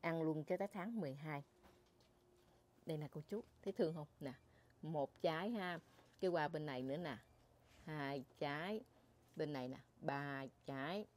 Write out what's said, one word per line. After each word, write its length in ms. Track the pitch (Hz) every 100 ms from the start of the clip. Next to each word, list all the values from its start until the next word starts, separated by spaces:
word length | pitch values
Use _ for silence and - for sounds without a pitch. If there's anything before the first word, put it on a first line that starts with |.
ăn 200 | 170 165
luôn 220 | 160 156
cho 140 | 147 185
tới 100 | 202
tháng 320 | 208 180 233
mười 140 | 156
hai. 300 | 139 156 147 139 - - - - - - - - - - - - - -
Đây 120 | 156
nè 100 | 147
cô 100 | 151 151
chú, 120 | 208 - -
thấy 100 | -
thương 200 | 202 175
không? 140 | 165 147 -
Nè, 140 | 139 127 - - - -
một 400 | 151 156 139 -
trái 280 | 175 160 196
ha. 300 | 233 185 170 - - - -
Cái 100 | 185
qua 180 | 170 147
bên 180 | 156 151
này 160 | 127
nữa 160 | 131 143
nè, 200 | 170 110 - - - - - - -
hai 380 | 156 139 139 127 -
trái. 420 | 147 143 175 220 - - - - - -
Bên 180 | 151
này 140 | 143 127
nè, 100 | 135 - -
ba 440 | - 139 143 139 135 - -
trái 400 | 139 139 196 214